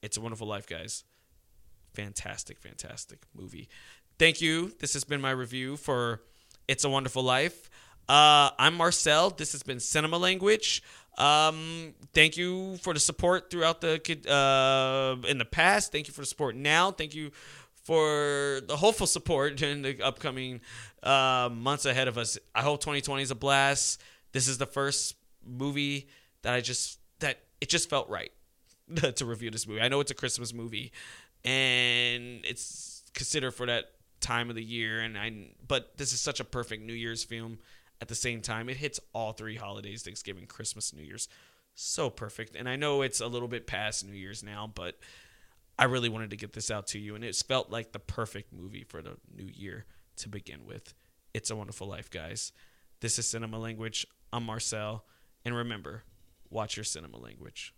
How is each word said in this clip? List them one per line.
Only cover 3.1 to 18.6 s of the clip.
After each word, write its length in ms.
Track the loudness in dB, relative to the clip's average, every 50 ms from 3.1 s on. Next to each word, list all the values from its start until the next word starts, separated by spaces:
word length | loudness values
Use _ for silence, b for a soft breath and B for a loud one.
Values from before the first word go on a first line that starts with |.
| -18 -20 -20 _ _
movie. 340 | -16 -16 -14 -14 -16 -18 B B B B B B B B B _ _
Thank 220 | 6 6 6 4
you. 320 | 2 0 2 0 -2 -4 -6 -8
This 140 | -6 -4 -4
has 100 | -4 -4
been 160 | -4 -4 -2
my 100 | 0 -2
review 460 | -2 -2 -4 -6 -6 -6 -6 -6 -8
for 460 | -8 -4 -2 0 0 0 -2 -2 -4 -8 b b b b b b b b
It's 160 | -2 0 2 2
a 80 | 2
Wonderful 320 | 2 2 0 0 -2 0 2
Life. 480 | 4 4 4 2 0 -2 -6 -20 -20 B B B B B B B 8
Uh, 420 | 10 12 12 12 12 12 10 8 6 6
I'm 160 | 6 6 6
Marcel. 560 | 6 4 4 4 4 4 6 6 6 6 4
This 220 | 2 -2 -6 -6 -6
has 100 | -8 -6
been 160 | -6 -6 -6
Cinema 400 | -4 0 2 2 2 2 2 2
Language. 640 | 2 2 2 4 4 4 4 4 4 0 0 -2 B B B B B B B 2
Um, 760 | 6 6 8 8 6 6 4 2 -6 -8 -8 -8 -10 -12 -14 -18 -20 0 _
thank 220 | 8 8 8 8
you 420 | 2 -2 0 0 -2 -4 -6 -8 -6
for 160 | -2 -2 2
the 40 | 2
support 500 | 2 2 2 2 4 4 4 4 2 -4
throughout 300 | -2 2 4 4 4 4 2
the 180 | 0 0 0 0
kid-, 240 | -4 -4 -4 2
uh, 920 | 4 4 6 6 6 6 6 6 6 6 4 4 2 2 2 2 0 0 -2 0 -2
in 100 | 0 0
the 60 | 0
past. 480 | -4 4 6 6 8 8 6 2 0 -4
Thank 160 | -6 -6 -6
you 60 | -10
for 80 | -8 -8
the 40 |
support 300 | -8 -4 -2 -4 -4 -2
now. 340 | -2 2 4 6 6 6 4
Thank 240 | 2 -2 -6 -6 -6
you 160 | -10 -10 -12 B B B B B B B B B _ _
for 760 | 2 4 4 6 4 4 2 2 2 2 2 0 0 0 -2